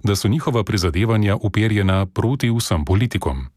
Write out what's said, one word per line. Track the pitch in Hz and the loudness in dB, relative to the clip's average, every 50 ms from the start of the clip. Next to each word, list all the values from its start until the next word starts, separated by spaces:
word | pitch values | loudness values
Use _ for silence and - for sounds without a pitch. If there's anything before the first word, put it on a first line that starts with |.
| - | 0
da | 107 101 | 0 -2
so | 98 - 104 | 0 0 0
njihova | 107 160 - - 127 117 110 | 0 0 0 0 -2 -2 -2
prizadevanja | - 107 101 87 90 76 90 107 113 113 110 104 101 98 | 0 -2 0 0 0 0 0 0 2 2 2 2 2 0
uperjena | 90 - 107 - 107 107 110 110 104 98 95 95 95 98 | 0 -2 -2 0 0 0 2 2 2 2 2 2 2 0
proti | 95 _ - 113 113 139 135 - 120 | -2 _ 0 0 0 0 0 0 0
vsem | 113 117 113 - 98 80 73 | 0 0 0 0 -2 -2 0
politikom. | - 92 98 123 117 - 95 - - 67 65 67 64 _ | 2 2 2 2 0 -2 -2 -4 -4 -4 -4 -8 -10 _